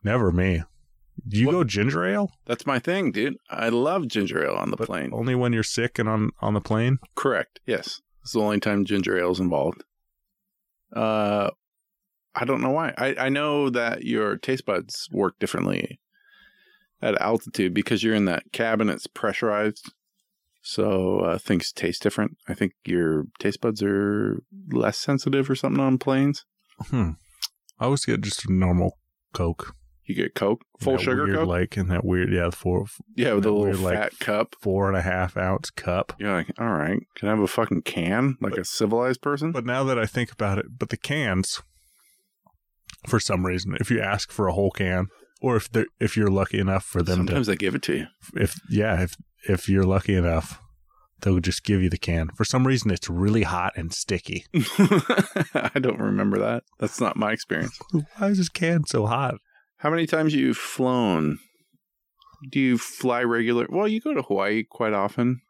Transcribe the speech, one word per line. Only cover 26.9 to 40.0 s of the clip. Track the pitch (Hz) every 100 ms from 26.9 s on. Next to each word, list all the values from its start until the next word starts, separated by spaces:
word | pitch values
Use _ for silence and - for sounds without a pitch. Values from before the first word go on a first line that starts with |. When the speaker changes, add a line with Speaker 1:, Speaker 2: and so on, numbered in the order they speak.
Speaker 1:
Hmm. | 131 90 78 _ _ - _ _ _
I | 123
always | 139 -
get | 113
just | 104 - -
a |
normal | 92 92 87 90 - _ _ _
Coke. | - 85 82 - - - _ -
Speaker 2:
You | 90
get | 87 -
Coke? | 98 117 _ _
Full | -
Speaker 1:
That | 131
Speaker 2:
sugar | - 127 139
Speaker 1:
weird, | 98
Speaker 2:
Coke? | 156
Speaker 1:
like, | 87 90 -
in | 90
that | 87 -
weird, | 90 90
yeah, | 92 87
four, | - 92 92 101 - - 110
Speaker 2:
Yeah, | 120
with | 104
Speaker 1:
that | 104
Speaker 2:
a |
little | 104 101
Speaker 1:
weird, | 95
like, | 92 90
Speaker 2:
fat | 107 -
cup. | - 104 117 -
Speaker 1:
four | 107 95 98
and | 98
a |
half | 90 92 90 -
ounce | 92 95 -
cup. | - - 90 - -
Speaker 2:
You're | 101
like, | 92 78 -
"All | 117
right, | 87 76 98 - -
can | 101
I |
have | 107
a | 98
fucking | - 113 90
can | - - 85 104 135 131
like | 101
Speaker 1:
But | -
Speaker 2:
a | 90
civilized | - 107 113 123 127
person?" | 143 143 156
Speaker 1:
But | 156 120
now | 127
that | 135
I | 123